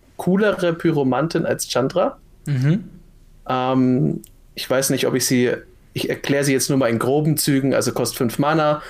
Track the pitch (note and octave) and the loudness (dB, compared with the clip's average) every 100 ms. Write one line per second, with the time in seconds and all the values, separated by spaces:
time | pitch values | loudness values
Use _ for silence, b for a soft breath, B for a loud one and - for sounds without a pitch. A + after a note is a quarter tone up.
0 | _ - - F#3+ G#3+ F#3 F3 E3 E3+ D3 | _ -6 0 2 2 2 -2 0 0 2
1 | C3 B2+ D#3+ E3 - D3+ - C3 C3+ F3 | 2 0 0 -2 -2 -4 -2 -2 0 0
2 | A#3 - - - - C3+ C3+ G3+ - - | -2 -4 -18 -12 -4 0 2 0 -4 -18
3 | - - - - - B2+ B2+ C3 B2+ B2+ | -20 -20 -20 -14 -4 -2 2 2 2 2
4 | D3+ - - - - - - C3 C3+ C3 | 0 -4 -10 -20 -18 -12 -2 0 2 0
5 | B2+ B2 - B2+ B2 - - - - - | 0 0 0 2 2 -2 -8 -20 -12 -6
6 | - C3+ - C#3 C#3 C3 - C3+ C#3 A2+ | -6 -4 -2 0 0 0 0 2 2 0
7 | A#2+ C#3+ D#3 D3 - C3+ C3+ B2 A#2+ - | 0 0 0 0 0 2 2 0 0 -2
8 | A#2+ - A#2+ - C#3+ D#3+ D3+ D3+ | -4 -2 -2 0 0 2 2 0